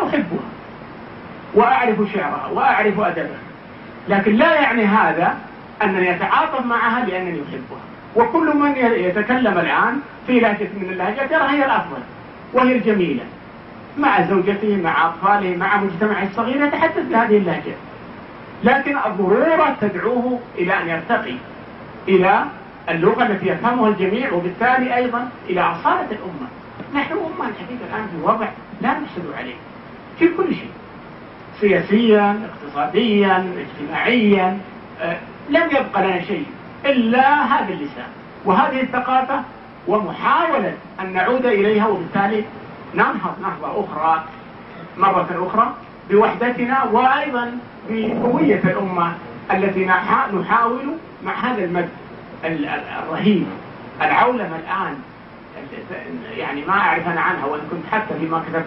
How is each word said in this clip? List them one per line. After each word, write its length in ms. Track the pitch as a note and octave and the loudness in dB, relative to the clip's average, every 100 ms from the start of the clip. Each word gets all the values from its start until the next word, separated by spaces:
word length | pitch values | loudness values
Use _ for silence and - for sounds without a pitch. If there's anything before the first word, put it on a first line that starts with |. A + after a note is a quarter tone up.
| D#4+ | 0
أحبها 380 | D4 F#3+ - - - - - - - - - - - - | 0 0 -4 -6 -14 -16 -16 -16 -16 -16 -16 -16 -16 0
وأعرف 420 | G3+ A#3+ C4 A#3+ G3+ G3+ | 4 6 4 2 2 0
شعرها 320 | G3 D3+ C#3+ C3+ | 0 -2 -4 -4
وأعرف 480 | F3+ C4+ G#3 G#3+ F3+ | 2 2 4 2 2
أدبها، 380 | F3+ E3 - - - - - - - - - | 0 -2 -6 -8 -14 -18 -18 -18 -18 -8 0
لكن 240 | G3+ G#3 | 2 4
لا 220 | A3 E4 | 6 6
يعني 300 | D#4 C4+ A#3+ | 6 4 4
هذا 520 | G#3 G#3+ E3+ D#3 E3 - - - - - | 4 4 4 2 0 0 -8 -16 -12 -2
أنني 280 | G#3 F#3 F3+ | 0 2 2
أتعاطف 560 | F3 F#3 B3 D#4 C4+ B3 | 0 2 2 2 0 0
معها 380 | A3 A3+ A#3+ | 2 2 0
لأنني 360 | G3+ F#3 F3+ D#3+ C#3 | -2 -2 -4 -6 -6
أحبها. 320 | C#3 B2 - - - - A3 | -10 -12 -14 -16 -18 -2 2
وكل 400 | A#3 E4 D#4 C#4+ | 4 4 4 4
من 200 | C#4+ C4 | 2 4
ي-، 280 | A#3 G#3 | 2 4
يتكلم 540 | F3+ G3 G3+ B3+ A3+ F3+ | 2 0 2 2 2 2
الآن 420 | D#3 D#3+ A3 C#4+ - - - | 2 2 2 0 -6 -10 2
في 140 | B3 | 4
لهجة 280 | A3 G#3 F#3 G3 | 4 2 -4 -6
من 80 | F#3 | -6
اللهجات 400 | F#3 F3+ A#3 C#4 | -4 -2 -2 0
يرى 120 | D#4+ | 2
هي 220 | C#4 C#4+ | 2 2
الأفضل 340 | C4 G#3+ - C#3 A#2 - - - - | 2 0 -2 -8 -12 -16 -18 -18 -2
وهي 240 | B3 B3+ A#3+ | 2 4 4
الجميلة، 480 | A3 G3+ E3 B2 - - - - - - - C#4+ | 2 2 2 -2 -6 -16 -18 -18 -18 -18 -12 -2
مع 240 | C4+ F#3+ | 2 4
زوجته، 580 | E3+ F#3+ G3 G3+ G#3+ G3 | 4 2 2 2 2 2
مع 220 | E3 D#3 D#3+ | 2 2 2
أطفاله، 500 | - F#3+ G#3 F#3 F3 | 2 2 4 2 0
مع 200 | G3 G#3 | 2 2
مجتمعه 460 | G3 E3+ G#3+ F#3+ | 0 0 0 0
الصغير 440 | G3 A#3 A3+ C#4 D4 | -2 -2 0 2 2
يتحدث 400 | D4+ D#4+ F4 C4 | 2 0 0 0
بهذه 260 | A3+ A3+ G#3 | 2 6 4
اللهجة، 380 | F3 D3+ - - - - - - - - - - | 4 -2 -6 -10 -14 -16 -16 -16 -16 -16 -16 0
لكن 320 | A3+ C#4 C#4+ C#4 G#3 | 4 4 2 0 0
الضرورة 720 | F#3 F#3+ A3+ D#4+ D#4+ D4 - | 2 4 4 6 4 4 2
تدعوه 580 | G#3 F3 G#3 B3 B3 A#3+ - - | 0 0 0 0 0 -2 -4 -2
إلى 240 | F3 F#3 | 0 0
أن 60 | E3+ | 0
يرتقي 460 | E3 - A#3 - B2+ - - - - - - - | -4 0 -2 -2 -8 -12 -16 -16 -16 -16 -8 4
إلى 360 | F#3+ F#3 A3 D4 - - - - | 6 6 4 2 -8 -16 -10 -4
اللغة 340 | E3 F#3+ A#3 | 2 4 4
التي 240 | A3+ F#3 F3+ | 2 2 0
يفهمها 420 | E3+ A#3+ B3 G#3+ | 0 0 2 2
الجميع، 440 | F#3 F#3 A#3 C4+ | 2 0 0 0
وبالتالي 640 | F3 F3 - A#3+ B3+ B3 B3 | -2 -2 0 2 2 2 0
أيضًا 320 | B3 A#3+ B3+ - - | 0 -2 -6 -8 -4
إلى 120 | F3+ | 0
أصالة 460 | E3 F3+ D4+ F4+ - | 0 2 0 2 -2
الأمة. 380 | G#3 F#3 D3 - - - - - | -6 -8 -10 -12 -14 -16 -16 -6
نحن 180 | C#4+ C#4+ | -4 -2
أمة 360 | F#4+ D#4+ - B3 | -2 -4 -6 -6
الحقيقة 360 | G3+ F#3 B3 - | -8 -10 -10 -8
الآن 160 | G#3+ A3 | -8 -6
في 100 | E3 | -2
وضع 240 | F3 A3+ G#3+ - - - | 0 0 -2 -8 -14 -6
لا 80 | A3+ | -2
نحسد 440 | D4 - F3+ D#3 B2+ | -2 -6 -8 -8 -8
عليه 160 | B2+ B2 - - - - - - | -10 -12 -16 -18 -18 -18 -10 2
في 100 | E4+ | 2
كل 260 | - F4+ | 4 0
شيء، 160 | F3 - - - - - - - - - - | -2 -6 -14 -18 -18 -18 -18 -18 -18 -16 0
سياسيًا، 800 | G#3 F3+ E3+ G#3+ A3+ G#3 G3+ G#3 A3 | 4 4 4 4 6 6 6 2 -4
اقتصاديًا، 1040 | - - D3 D3 F#3+ A#3 G3+ G3 F#3+ F#3 F3 | -12 -8 -4 0 2 4 6 6 4 2 -6
اجتماعيًا، 1040 | E3 - D3 D#3+ G#3+ B3 G#3 G3 F#3 G3+ - - - - | -8 -10 -6 -2 2 4 6 6 4 0 -8 -16 -16 -8
آه، 160 | - - - - - | -6 -6 -10 -12 0
لم 160 | D#4+ D#4+ | 2 4
يبق 280 | C#4 - G3+ | 0 0 0
لنا 200 | F#3+ F3+ | 2 0
شيء 240 | F3 F3+ - - - - | -2 -4 -6 -12 -16 -4
إلا 600 | C#4 B3+ A3+ B3 C#4 C#4+ | 0 4 4 6 6 4
هذا 280 | C4 D4 G3 | 2 0 -2
اللسان 320 | D#3+ C#3+ - B2+ - - - | -6 -8 -10 -14 -16 -18 -6
وهذه 360 | G3 F#3 C#4+ C4 | 0 2 2 0
الثقافة، 600 | C4 B3+ B3+ C4 C4 C#4 - - - - - | -2 -2 0 0 0 -4 -6 -14 -20 -10 -4
ومحاولة 840 | G#3+ E3+ - A3 D4+ E4 - F#3 - - - | -4 -4 -2 0 2 2 0 -2 -6 -14 -10
أن 120 | F#3+ | -6
نعود 340 | F#3 - B3+ B3 | -2 0 2 2
إليها، 400 | G3+ G3+ G#3+ A3 | 4 4 4 2
وبالتالي 580 | F#3 E3 G3 G3+ G#3+ G#3+ - - - - | 0 -2 0 2 0 -4 -8 -16 -16 -4
ننهض 400 | F3 B3+ A#3+ F3 F#3 | 0 2 0 -4 -4
نهضة 420 | F#3 D#3 C#3+ G3+ | -6 -6 -6 -4
أخرى 400 | G3 D3+ D#3+ - - - - - - - - - | -4 0 2 0 -2 -14 -18 -18 -18 -16 -10 2
مرة 480 | F#3+ F#3 E3+ F3 F#3 | 4 4 0 -2 -2
أخرى 220 | G#3+ B3+ - - - - | 2 0 -2 -14 -14 2
بوحدتنا 760 | G3+ A3 - A#3+ B3 A#3+ C4 | 4 4 4 0 0 0 2
وأيضًا 760 | A#3+ A3+ C4 C#4+ D4+ B3 A#3+ B3 - - - | 4 4 4 4 0 -2 -4 -8 -12 -14 -6
بهوية 720 | A3+ A3 A#3 B3 D4 C#4+ F#3+ | -2 -2 0 2 4 4 4
الأمة 480 | F3+ G3 F#3+ F3+ E3+ E3+ - - - | 4 2 0 0 0 -2 -12 -10 -2
التي 340 | F#3+ G3 F#3 F#3 | 0 2 2 2
نحا-، 480 | F#3 G3+ A#3 B3+ | 2 4 2 2
نحاول 460 | F#3+ F3 A3+ A#3+ B3+ C#4+ D#4+ - - | -2 2 2 2 0 -4 -8 -10 -12
مع 80 | F#3+ | -8
هذا 320 | - B3 G#3+ | -4 -2 -2
المد 240 | F3 F3 E3+ - - - - - | -2 -2 -2 -6 -16 -18 -18 -8
ال-، 200 | D#3+ D#3+ | -4 -4
ال-، 180 | D3 D3 - - | -4 -6 -8 -8
الرهيب. 420 | D#3 - G#3 F#3 G2+ F#2 - - - - | -6 0 2 2 0 -6 -14 -16 -12 -2
العولمة 540 | D#3 D3+ A#3+ A#3+ F#3 D#3+ | 0 4 2 2 -4 -8
الآن، 380 | D#3+ F#3 - - - - - - - - C#3 - - - - - A2+ A2+ | -6 -4 -4 -8 -14 -18 -20 -20 -18 -16 -14 -14 -12 -12 -10 -12 -10 -8
يعني، 280 | C3 C#3+ | -6 -4
ما 80 | D#3+ | 0
أعرف 360 | F#3+ F3+ E3 E3+ | 2 2 0 0
أنا 120 | E3+ | -2
عنها، 240 | F3 E3+ D3 | 0 -2 -2
وإن 140 | D3+ D3 | -4 -6
كنت 160 | E3+ - | -8 -2
حتى 220 | - - D#3 | -2 -2 -4
فيما 220 | D#3+ E3 E3 | -2 -2 -2
كتبت 160 | E3 | -4